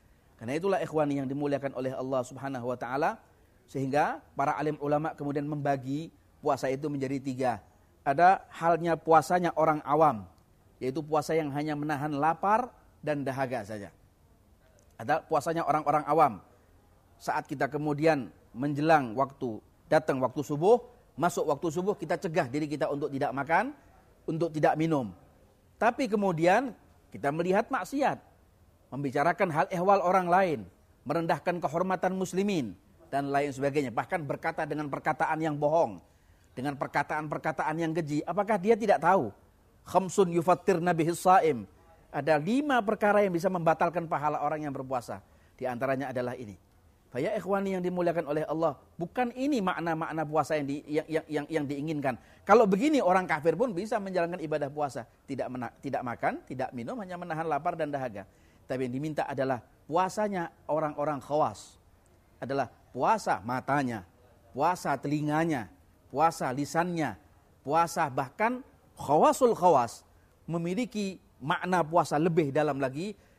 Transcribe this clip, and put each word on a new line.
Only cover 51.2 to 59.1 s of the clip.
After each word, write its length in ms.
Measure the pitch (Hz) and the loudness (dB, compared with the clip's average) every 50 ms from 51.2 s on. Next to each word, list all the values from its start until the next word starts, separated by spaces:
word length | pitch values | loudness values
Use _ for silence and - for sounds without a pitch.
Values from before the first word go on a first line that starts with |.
| 147 - | -2 -2
yang, 160 | 147 147 147 | -4 -4 -4
yang 200 | - 160 156 143 135 | -2 -2 -2 -2 -4
diinginkan. 480 | 147 139 147 160 156 147 135 135 120 - - - - - - - | -4 -4 -4 -4 -4 -2 -2 -2 -4 -4 -8 -20 -20 -4 4 6
Kalau 160 | 208 240 226 | 8 8 8
begini 320 | 190 202 190 262 311 311 | 6 4 4 4 4 4
orang 320 | 254 190 180 185 190 185 170 | 4 4 4 4 4 4 2
kafir 240 | 160 151 143 165 160 | 0 2 2 2 2
pun 240 | 175 254 247 175 | 2 0 -2 -2
bisa 240 | 170 214 214 240 208 | -4 -4 -2 -4 -4
menjalankan 400 | 196 196 185 180 170 170 175 - | -4 -2 -2 0 0 0 -2 -6
ibadah 320 | 160 151 156 147 147 139 147 | -4 -4 -2 -2 -2 -4 -4
puasa, 320 | 151 147 135 - 123 110 - _ _ _ - | -4 -4 -4 -6 -8 -12 -14 _ _ _ -8
tidak 240 | 139 123 - 123 127 | -6 -6 -6 -6 -6
mena-, 160 | 127 120 - - _ - | -8 -8 -10 -10 _ -8
tidak 160 | 139 127 - | -6 -4 -4
makan, 400 | 127 120 113 - - 170 247 339 - - | -4 -6 -6 -4 -2 -4 -4 -4 -8 -10
tidak 240 | 139 123 - - 131 | -8 -8 -8 -6 -8
minum, 240 | 120 113 190 254 | -8 -8 -8 -8
hanya 160 | 233 190 180 180 | -10 -10 -10 -10
menahan 320 | 175 175 170 156 156 165 | -10 -8 -8 -6 -6 -4
lapar 320 | 160 147 139 156 175 170 | -2 -2 -2 -2 -4 -4
dan 160 | 165 156 147 143 | -2 -4 -4 -4
dahaga. 320 | 135 131 123 98 101 95 - _ _ - _ _ _ _ | -4 -6 -8 -8 -12 -14 -16 _ _ -20 _ _ _ _
Tapi 240 | - 135 127 131 123 | -8 -6 -4 -4 -4
yang 40 | 123 | -4
diminta 320 | 135 151 156 | -4 -6 -4